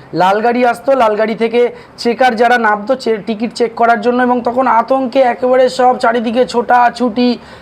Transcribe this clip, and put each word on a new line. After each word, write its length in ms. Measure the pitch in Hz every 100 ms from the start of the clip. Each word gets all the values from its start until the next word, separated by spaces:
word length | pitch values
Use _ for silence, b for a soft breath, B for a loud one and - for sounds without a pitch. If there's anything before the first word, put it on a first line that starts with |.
| B
লাল 280 | 160 185 208
গাড়ি 240 | 233 240 240
আসতো, 300 | 233 277 262
লাল 200 | 226 208
গাড়ি 200 | 220 220
থেকে 360 | 226 240 240 240 B -
চেকার 380 | 240 233 254 220
যারা 220 | 233 240
নামতো 380 | 214 208 208 262
চে-, 260 | 233 220 175
টিকিট 260 | 208 233
চেক 220 | - 226 226
করার 260 | 233 233
জন্য, 220 | 233 247
এবং 180 | 247 247
তখন 260 | 240 240 254
আতঙ্কে 520 | 226 233 269 262 269
একেবারে 500 | 247 240 254 254 254
সব 280 | 254 254 254
চারিদিকে 480 | 233 240 226 233 254
ছোটাছুটি, 920 | 233 233 247 240 233 247 233 247 233 B B